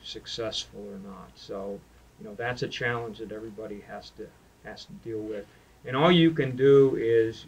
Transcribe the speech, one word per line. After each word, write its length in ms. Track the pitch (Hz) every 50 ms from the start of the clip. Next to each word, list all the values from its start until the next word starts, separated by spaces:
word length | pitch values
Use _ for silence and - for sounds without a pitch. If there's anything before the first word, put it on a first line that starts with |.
| -
successful 840 | - - 107 - - - 120 113 107 107 - - - 110 104 104 101
or 120 | 101 98 98 98
not. 220 | 95 92 90 - -
So, 460 | - - - - 98 98 101 101 98 - _ _ _ _ _ _ -
you 60 | 107
know, 100 | 107 101
that's 260 | 110 117 123 127 -
a 60 | 131 113
challenge 520 | - - 131 120 120 117 117 113 104 107
that 120 | 110 95
everybody 500 | 107 107 110 113 101 107 107 101 104 101 98 -
has 240 | 104 101 - -
to, 160 | - - 104 - - _ _ _ _ _ -
has 220 | 107 107 - -
to 80 | - 107
deal 260 | 95 - 117 113 107
with. 260 | 107 107 110 101 101 - _ _ _ _ _ _ -
And 100 | 123 127
all 160 | 135 151 175
you 200 | 180 170 165 165
can 240 | 160 151 135 131 127
do 420 | 127 135 139 139 139 139 135 - -
is, 460 | 117 113 117 113 113 113 113 - -